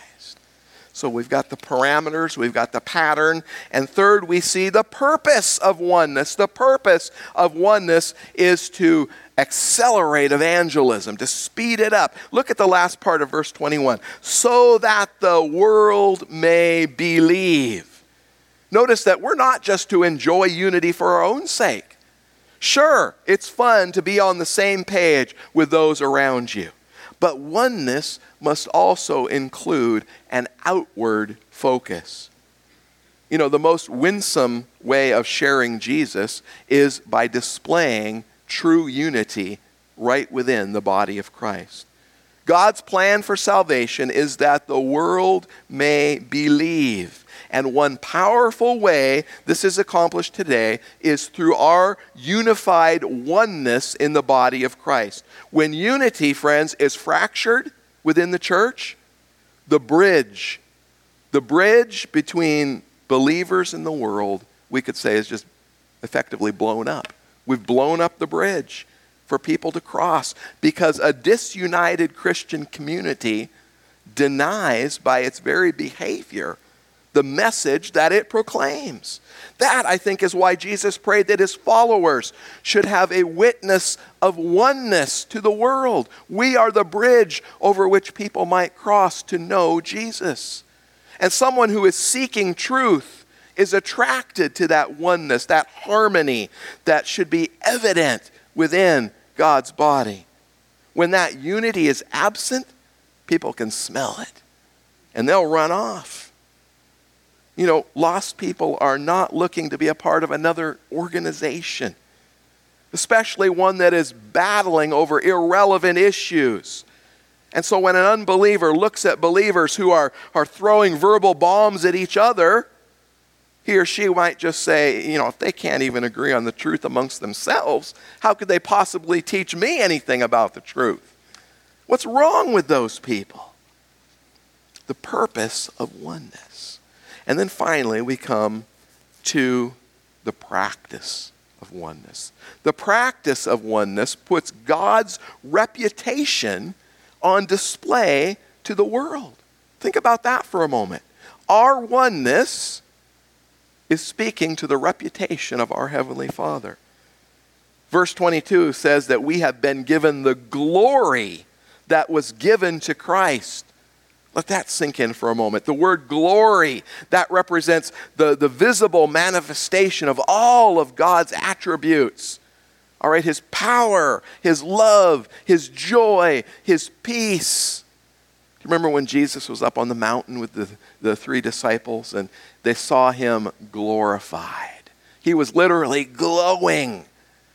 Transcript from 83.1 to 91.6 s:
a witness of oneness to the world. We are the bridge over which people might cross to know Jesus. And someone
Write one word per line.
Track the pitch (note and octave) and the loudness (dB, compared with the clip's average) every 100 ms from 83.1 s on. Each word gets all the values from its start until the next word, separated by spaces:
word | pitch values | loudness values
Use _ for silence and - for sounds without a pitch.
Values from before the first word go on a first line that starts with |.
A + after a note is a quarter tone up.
a | F#3 F3 | 0 0
witness | E3 A#3 A#3 G3 F#3+ - - - - | 2 2 2 0 0 0 -8 -12 -2
of | F#3 E3+ | -2 0
oneness | E3 F3+ B3+ C4+ A#3+ F3+ C3+ - - | 0 2 4 2 0 0 0 -6 -8
to | A3+ | -4
the | G#3+ | -2
world. | G#3 B3 C4+ B3+ F3+ A2+ - - | 0 0 0 0 -2 -4 -10 -10
We | F#3 C4 B3 | -2 2 4
are | A3+ | 2
the | G#3 F3 | 2 -2
bridge | G3+ A#3+ A#3+ F#3 C#3+ - - | 0 4 4 4 -2 -14 -2
over | G3 F#3+ F#3+ | 0 2 4
which | G3 - | 2 0
people | - G#3 - F3 | -10 -8 -4 0
might | F#3 F3 _ | 0 0 _
cross | G#3+ G#3 F#3 - | 0 2 2 -2
to | - F3+ | -8 -8
know | E3+ G3 E3 E3+ | -2 0 2 0
Jesus. | E3 G#3 A3+ - F3+ B2+ - - - _ _ _ _ - | -4 -10 -10 -6 -6 -6 -10 -14 -18 _ _ _ _ -2
And | F#3 | -2
someone | - C4 B3+ | 2 0 2